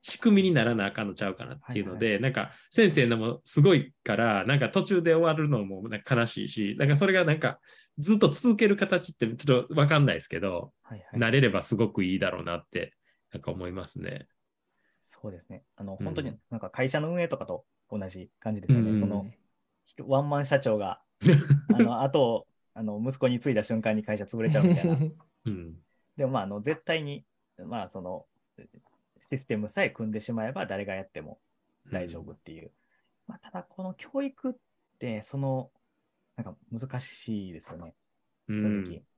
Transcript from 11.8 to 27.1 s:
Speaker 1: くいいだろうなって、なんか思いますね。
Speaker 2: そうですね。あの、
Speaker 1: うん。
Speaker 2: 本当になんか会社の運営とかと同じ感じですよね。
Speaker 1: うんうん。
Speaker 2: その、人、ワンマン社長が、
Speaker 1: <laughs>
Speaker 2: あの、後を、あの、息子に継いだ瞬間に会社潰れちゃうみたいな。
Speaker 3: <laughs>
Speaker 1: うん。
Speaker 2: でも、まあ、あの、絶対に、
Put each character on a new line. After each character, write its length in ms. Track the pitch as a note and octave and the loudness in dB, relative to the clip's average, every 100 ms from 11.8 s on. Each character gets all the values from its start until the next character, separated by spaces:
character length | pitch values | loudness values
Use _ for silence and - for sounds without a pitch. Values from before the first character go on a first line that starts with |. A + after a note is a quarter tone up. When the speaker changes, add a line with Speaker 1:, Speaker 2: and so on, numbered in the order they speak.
| A2 | 0
Speaker 1:
く 120 | - | 2
い 140 | F#2 F#2+ | 0 0
い 20 | |
だ 120 | F#2+ | -2
ろ 100 | F2+ | -2
う 40 | |
な 120 | F2 E2+ | -6 -8
っ 100 | - | -6
て、 280 | F2 - _ _ _ _ | -8 -8 _ _ _ _
な 60 | - | -12
ん 40 | |
か 80 | - | -8
思 180 | F2+ F2+ | -8 -8
い 40 | |
ま 140 | F#2 E2+ | -10 -12
す 140 | - | -10
ね。 260 | F2+ G2 - _ _ _ _ _ _ _ | -10 -10 -16 _ _ _ _ _ _ _
Speaker 2:
そ 260 | - - G#2+ | -20 -16 -16
う 40 | |
で 80 | F2+ | -16
す 100 | _ | _
ね。 120 | F#2 _ _ | -20 _ _
あ 80 | |
の、 140 | G2+ F#2+ | -14 -8
Speaker 1:
う 20 | |
ん。 20 | |
Speaker 2:
本 100 | - | -6
当 80 | D#3+ | -6
に 120 | C3 G#2+ _ | -8 -10 _
な 60 | A#2 | -10
ん 40 | |
か 100 | F#2+ | -8
会 180 | - C3 | -4 -2
社 120 | D3+ | -2
の 100 | D#3 | -4
運 120 | F3 | -4
営 60 | E3+ | -4
と 80 | B2+ | -4
か 80 | |
と 200 | F#2+ F2 _ _ _ | -6 -10 _ _ _
同 80 | G#2 F#2+ | -10 -10
じ 220 | F#2 F2+ _ | -12 -18 _
感 140 | A2+ | -6
じ 80 | G#2+ | -6
で 60 | - | 2
す 40 | |
よ 80 | B2 | 2
ね。 100 | A2 | 4
Speaker 1:
う 20 | |
ん 20 | |
う 20 | G#2+ | 2
ん。 40 | |
Speaker 2:
そ 60 | G2+ | 0
の、 200 | G2+ G2 - _ _ _ _ | -2 -6 -16 _ _ _ _
人、 240 | _ - C3 | _ -16 -2
ワ 120 | C3+ | 0
ン 100 | D3 | 0
マ 100 | C#3+ | -2
ン 40 | C#3 | 2
社 140 | C#3 | 2
長 180 | C3 G#2+ | 2 -2
が、 240 | F#2+ F2+ _ _ | -2 -8 _ _
Speaker 1:
<laughs> 540 | C3+ D3 - C#3+ - | 6 6 6 2 4
Speaker 2:
あ 40 | A3 | 4
の、 240 | A3 A#2 | 4 4
後 200 | C3+ D3 | 2 4
を、 240 | B2 A2+ - _ _ | 4 2 -6 _ _
あ 100 | - | -8
の、 200 | G#2+ G#2 | -6 -4
息 140 | A#2+ C3+ | -6 0
子 100 | C3 | 0
に 100 | B2 | 0
継 120 | C#3+ | 0
い 40 | |
だ 80 | A2 | 0
瞬 200 | G2+ A2+ | 0 0
間 120 | A2 | 0
に 80 | G#2+ | 0
会 140 | G#2+ G#2+ | -2 -4
社 80 | |
潰 180 | G2+ A2+ | -4 -2
れ 80 | A2 | 2
ち 60 | D#3 | 4
ゃ 60 | |
う 40 | F3 | 6
み 80 | |
た 80 | E3+ | 4
い 40 | F3+ | 2
な。 100 | D3 | 2
Speaker 3:
<laughs> 480 | D#3 - _ _ | 0 -4 _ _
Speaker 1:
う 60 | A2+ | -8
ん。 260 | F#2+ E2 E2+ _ _ _ - | -8 -10 -16 _ _ _ -4
Speaker 2:
で 80 | |
も、 80 | C3+ | -2
ま 80 | C3 | 0
あ、 20 | |
あ 20 | G2 | -4
の、 160 | G#2 | -6
絶 200 | A#2 D#3 | -4 -4
対 180 | - D#3+ | -2 -4
に、 240 | D3 | -4